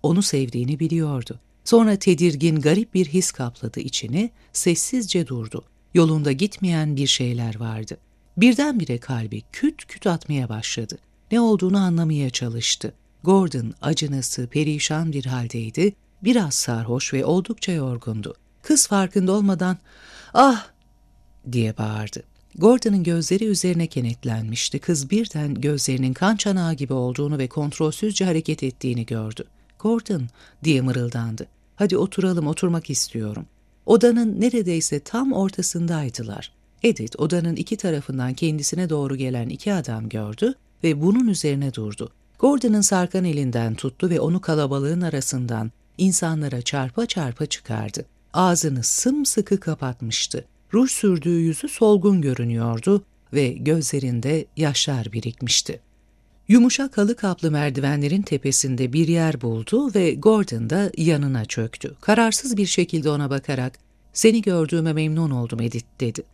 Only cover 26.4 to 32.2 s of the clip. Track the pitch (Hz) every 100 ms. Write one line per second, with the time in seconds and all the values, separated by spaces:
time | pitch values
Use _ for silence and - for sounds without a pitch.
26.4 | - 190 170 151 135 135 123 123 147 147
27.4 | 127 - 147 - 156 - 214 196 185 160
28.4 | 160 156 135 - 135 120 113 113 110 107
29.4 | - _ _ _ 214 233 - 185 120 _
30.4 | - _ 151 139 127 127 120 120 113 110
31.4 | - _ _ _ 202 185 190 -